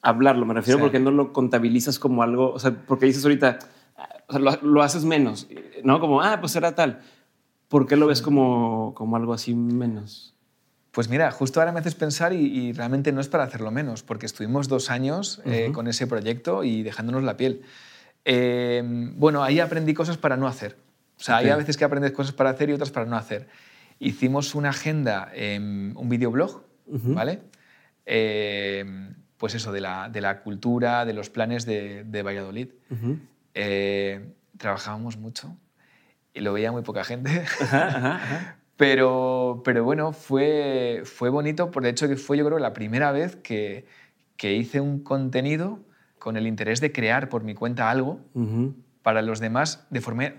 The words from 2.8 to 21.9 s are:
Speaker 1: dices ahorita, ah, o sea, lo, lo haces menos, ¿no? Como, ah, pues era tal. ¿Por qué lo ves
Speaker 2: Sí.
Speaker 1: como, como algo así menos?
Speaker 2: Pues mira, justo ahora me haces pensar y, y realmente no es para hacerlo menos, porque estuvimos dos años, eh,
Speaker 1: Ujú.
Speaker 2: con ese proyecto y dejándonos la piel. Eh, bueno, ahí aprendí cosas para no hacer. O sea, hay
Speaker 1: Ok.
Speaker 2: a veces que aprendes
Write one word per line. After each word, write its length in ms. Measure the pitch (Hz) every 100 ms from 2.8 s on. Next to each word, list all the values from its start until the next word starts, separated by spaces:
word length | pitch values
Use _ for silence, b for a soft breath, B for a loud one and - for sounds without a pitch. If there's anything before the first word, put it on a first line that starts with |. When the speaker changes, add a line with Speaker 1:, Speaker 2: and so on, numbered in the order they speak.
| - 131 131
Speaker 1:
dices 160 | 135 143
ahorita, 340 | 143 135 120 B B B -
ah, 100 | - - _
o 20 |
sea, 100 | 135
lo, 160 | 135 151
lo 200 | 143 147
haces 200 | 143 170
menos, 460 | 160 156 131 107 - - - -
¿no? 160 | 127 147
Como, 220 | 160 139
ah, 180 | 185 208
pues 160 | 170 160
era 200 | 170 156
tal. 260 | 156 117 b b b _ _ _ _
¿Por 200 | 147 131
qué 100 | 143
lo 100 | 151
ves 120 | 135
Speaker 2:
Sí. 40 |
Speaker 1:
como, 680 | 120 143 131 120 117 110 110 -
como 220 | 110 113
algo 160 | 117
así 200 | 117 -
menos? 760 | 120 120 120 120 110 104 - - _ _ _ _ _ _
Speaker 2:
Pues 160 | - 113
mira, 240 | 131 160
justo 300 | - 165 147
ahora 100 | 165
me 80 | 170
haces 160 | 165 160
pensar 380 | 156 143 170
y, 60 | 185 143
y 280 | 131 123
realmente 400 | 120 120 135 139
no 80 | 135
es 80 | 139
para 160 | 170 131
hacerlo 260 | 120 110
menos, 320 | 117 147 113
porque 220 | - 110 113
estuvimos 420 | - 107 135 135
dos 220 | 131 131
años, 500 | 123 131 165 196 - -
eh, 220 | 117 113
Speaker 1:
Ujú. 60 |
Speaker 2:
con 140 | 151 117
ese 180 | 117 123
proyecto 600 | 117 104 117 - 190 151
y 180 | 113
dejándonos 400 | 110 107 113 127
la 140 | 135 101
piel. 240 | 131 127 B B B B B B -
Eh, 580 | 123 123 123 123 120 120 120 120 -
bueno, 260 | 151 147
ahí 200 | 135 147
aprendí 320 | 165 160 156
cosas 240 | 151 165 165
para 180 | 151 131
no 120 | 135
hacer. 280 | 123 104 - _ _ _ _
O 60 |
sea, 140 | - 117
hay 80 | 131
Speaker 1:
Ok. 40 |
Speaker 2:
a 20 | 147
veces 220 | 147 147
que 80 |
aprendes 260 | 147